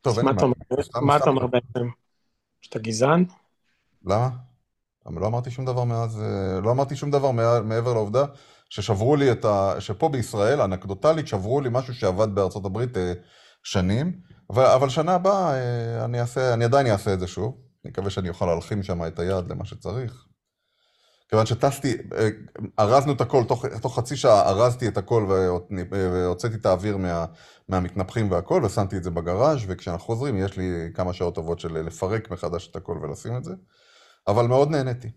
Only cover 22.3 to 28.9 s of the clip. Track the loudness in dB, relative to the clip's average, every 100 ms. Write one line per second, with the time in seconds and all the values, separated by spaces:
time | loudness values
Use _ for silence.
22.3 | -2 -16 -12 -10 0 4 6 4 0 2
23.3 | 2 2 -2 -4 -6 -6 -4 -4 0 6
24.3 | 6 6 4 2 2 -2 -2 0 0 4
25.3 | 2 2 0 -4 -8 -4 -2 0 0 0
26.3 | -2 -4 0 2 2 0 -2 -2 -2 -4
27.3 | -8 -20 -20 -4 -2 -2 -4 -4 -2 0
28.3 | 0 0 0 0 0 -2